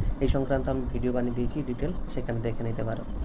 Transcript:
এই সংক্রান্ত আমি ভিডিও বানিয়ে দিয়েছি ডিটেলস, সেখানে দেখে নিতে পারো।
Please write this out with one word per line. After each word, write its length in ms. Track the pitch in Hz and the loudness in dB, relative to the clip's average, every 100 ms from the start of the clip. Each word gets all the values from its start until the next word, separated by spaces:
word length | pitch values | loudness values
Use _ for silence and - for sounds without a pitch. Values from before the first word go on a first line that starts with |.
| - - | 2 2
এই 60 | 135 | 4
সংক্রান্ত 420 | 139 131 135 131 | 4 4 2 2
আমি 120 | 135 123 | 0 0
ভিডিও 180 | 123 123 | 0 0
বানিয়ে 220 | 123 120 117 | 2 0 0
দিয়েছি 280 | 120 151 139 | 0 -2 -2
ডিটেলস, 340 | 123 151 180 - | -2 -2 -2 -2
সেখানে 300 | - 123 117 | -2 -2 -2
দেখে 240 | 113 107 | -2 0
নিতে 200 | 120 113 | -2 -2
পারো। 200 | 110 113 - - | -2 -2 -4 -2